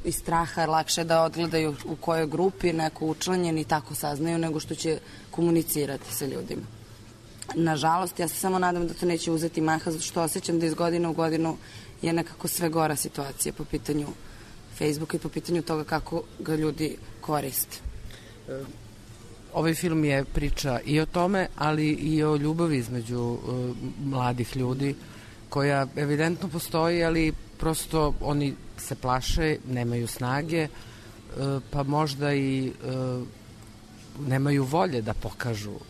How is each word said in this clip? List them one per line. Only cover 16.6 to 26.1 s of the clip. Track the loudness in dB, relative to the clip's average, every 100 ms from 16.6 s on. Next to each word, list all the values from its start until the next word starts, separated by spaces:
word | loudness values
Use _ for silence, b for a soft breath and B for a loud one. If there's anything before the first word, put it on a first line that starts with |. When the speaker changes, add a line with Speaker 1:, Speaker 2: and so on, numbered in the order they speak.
| 2 0 -2 -2 -12 -10
Speaker 1:
koriste. | 0 0 0 -4 -4 -6 -8 -8 -12 B B B -10
Speaker 2:
E, | -10 -10 -14 -16 -18 -18 -16 -16 -16 -6
ovaj | 2 2
film | 2 2 4
je | 4 4
priča | 2 2 2 2 2 0
i | 2 2
o | 4
tome, | 2 4 4 0 0
ali | 2 4 4
i | 2 2 4
o | 4 4
ljubavi | 2 2 2 2
između, | 0 -4 -2 -2 0 -2
e, | -2 -2 -2 -4 -8 -4
mladih | -2 2 2 2 -2 0
ljudi, | 0 2 0 -2 B B B B -4
koja | 2 4 4 2 0
evidentno | 0